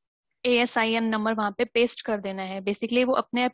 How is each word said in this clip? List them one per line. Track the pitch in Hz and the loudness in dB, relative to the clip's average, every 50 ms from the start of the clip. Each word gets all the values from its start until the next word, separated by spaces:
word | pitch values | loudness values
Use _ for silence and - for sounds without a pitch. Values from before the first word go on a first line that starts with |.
| _ _ _ _ _ _ _ _ - | _ _ _ _ _ _ _ _ 0
एएसआईएन | 247 247 233 240 240 - 240 220 226 226 226 226 | 2 4 4 4 2 2 0 0 2 2 0 0
नंबर | 226 220 214 214 220 226 | 0 0 0 0 0 0
वहाँ | 214 208 208 202 - | 0 -2 -2 -2 -2
पे | 247 | -4
paste | 240 - 233 240 240 - - - | 0 2 2 2 2 0 -4 -4
कर | - 220 202 | -4 -4 -4
देना | 190 196 190 190 190 | -4 -6 -6 -6 -8
है। | 190 190 196 190 | -8 -8 -6 -4
Basically | 202 202 - - 220 233 247 254 | -4 -4 -4 -4 -2 0 0 2
वो | 247 262 | 2 2
अपने | - - - - 240 247 | 0 -2 -2 -2 -2 0
आप | 247 | 0